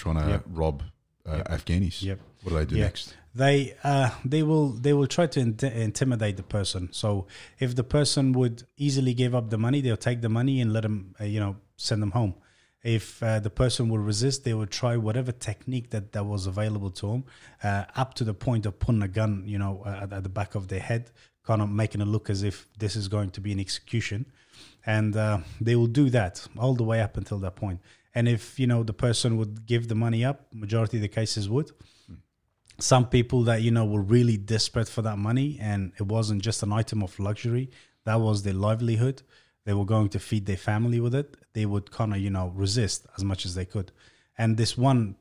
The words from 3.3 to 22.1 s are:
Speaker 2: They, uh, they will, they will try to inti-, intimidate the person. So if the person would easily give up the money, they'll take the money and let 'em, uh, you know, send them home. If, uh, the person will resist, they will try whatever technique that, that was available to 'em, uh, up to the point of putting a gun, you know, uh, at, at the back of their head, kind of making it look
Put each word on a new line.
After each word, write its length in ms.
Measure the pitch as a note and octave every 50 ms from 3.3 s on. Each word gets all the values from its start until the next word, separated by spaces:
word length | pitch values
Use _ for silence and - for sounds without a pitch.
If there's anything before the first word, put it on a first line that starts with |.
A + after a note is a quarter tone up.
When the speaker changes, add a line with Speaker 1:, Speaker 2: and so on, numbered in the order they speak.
| -
Speaker 2:
They, 400 | A#2 C3+ C#3 C#3+ C#3+ C3+ B2 - - -
uh, 260 | C#3+ C#3+ C#3 C3 A#2+ - - -
they 180 | B2+ C#3 D#3 D#3
will, 260 | D3+ D#3+ D#3 D3+ C#3 A#2 A2+ B2
they 80 | C#3+ D3
will 140 | C#3+ C#3 B2+ - -
try 100 | F3 D#3+
to 120 | - D3+
inti-, 320 | B2+ A#2 G#2+ G#2+ - C3+ A#2+ A#2 A2+ G#2+
intimidate 460 | G#2 - C#3 C3 B2 A2 A2 G#2 G2 G2
the 60 | G2 - - G#2
person. 320 | G2 - - F#2+ F2+ F2+
So 360 | - - - G#2+ G#2 G2 F#2 - - - - - - _
if 160 | C3 B2+ B2
the 80 | B2+ A#2+
person 500 | A#2+ - D3 D3 C#3 - D3 C3+ C3 B2+
would 300 | B2 B2+ B2 A#2 A#2 - _ _ -
easily 360 | C#3+ C#3+ C3+ C3+ C3 C3 A#2+
give 200 | A#2+ B2+ B2 A#2+
up 140 | B2 A#2 A2
the 60 | A#2 G#2+
money, 200 | A2 A#2+ C#3 D3
they'll 240 | C3+ B2 A2 - - B2+
take 120 | B2 A#2+
the 80 | A#2 A#2 A2 A#2
money 200 | B2 C#3 C3+ C3
and 120 | A#2+ A2 G#2+
let 100 | A2+ G#2+
'em, 300 | A2 G#2+ G2+ F#2+ F#2 F#2+ -
uh, 40 | G#2+
you 140 | G#2 G#2 G#2+
know, 160 | G#2 G2 G2 - - _ _ -
send 240 | - - A#2+ G#2+
them 100 | G#2+ G2+
home. 220 | F#2 B2 A#2 G2+ F2 - _ _ _ _ _ _ _ _ _
If, 380 | A#2 A2+ A2 - - - -
uh, 180 | A#2 A2+ A2 G#2+
the 120 | G#2 G#2+
person 380 | - - B2+ B2 - - B2 A2+
will 100 | A2+ A2
resist, 440 | G2+ G#2 G#2 G2+ A#2+ C#3 C3 - -
they 120 | B2+ A2+
will 100 | A2 G#2+ G2 - -
try 160 | - A#2+ A#2+ A#2+
whatever 340 | A2 G#2+ G#2+ B2+ B2+ B2
technique 600 | A#2 - - - G#2 - - - C3 B2+ A#2+ -
that, 200 | - G#2+ G2 G#2 -
that 120 | G#2+ G2+
was 220 | G#2 G#2 G2 F#2 F#2+
available 420 | F2+ G2+ G#2+ A2 A2 G2+ G2 G2 F2+ -
to 140 | - G2+ A2+
'em, 100 | B2 C3 - - - - - - _ -
uh, 200 | G#2 G2+ G2+ G2 - -
up 200 | - C3 - -
to 80 | - B2
the 100 | A2 G#2
point 320 | - - B2+ B2 A2+ G2+
of 140 | A2 F#2+ -
putting 240 | - - B2 G#2+ G2+
a 40 | F#2+
gun, 360 | F#2 G#2+ A2 G#2+ G#2 G2 F#2+ G#2
you 120 | G#2 G2+
know, 240 | G2+ G2 G2 F#2+ -
uh, 140 | G2+ G2 G2 G2+
at, 80 | G2 G2+
at 100 | G2 F#2+
the 60 | F#2+ F#2+ A2
back 160 | G2+ - -
of 120 | G#2+ F#2+ F#2+
their 120 | G2 F#2 - -
head, 220 | A#2 A#2 A#2+ - _ _ - _ _ _ _
kind 180 | - A#2 G#2+
of 80 | G#2 G2+
making 320 | G2+ G#2 A2 G#2 - G2+
it 60 | G#2
look 220 | G#2